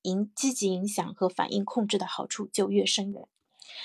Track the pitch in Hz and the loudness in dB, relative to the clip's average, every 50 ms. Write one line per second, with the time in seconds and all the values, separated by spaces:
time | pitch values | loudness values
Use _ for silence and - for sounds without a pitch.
0 | - 185 185 196 208 208 - - 269 269 254 - 208 190 185 180 190 208 208 - | -2 0 0 2 0 0 -2 0 0 0 0 2 2 2 2 2 0 -2 -2 -2
1 | 170 - 175 - 190 180 - - - - - 202 196 - - 247 214 208 214 190 | -2 -4 -2 0 0 2 2 0 -2 0 0 -2 -2 0 0 0 2 2 2 0
2 | 185 - - - - - - - 208 190 - - 190 196 202 202 196 - - - | 0 -2 -4 -6 -6 -6 -6 -6 -8 -4 0 0 2 4 4 4 4 4 2 0
3 | 196 196 196 - - - _ _ _ _ _ _ - - - - - | -2 -4 -6 -8 -12 -18 _ _ _ _ _ _ -20 -18 -14 -14 -12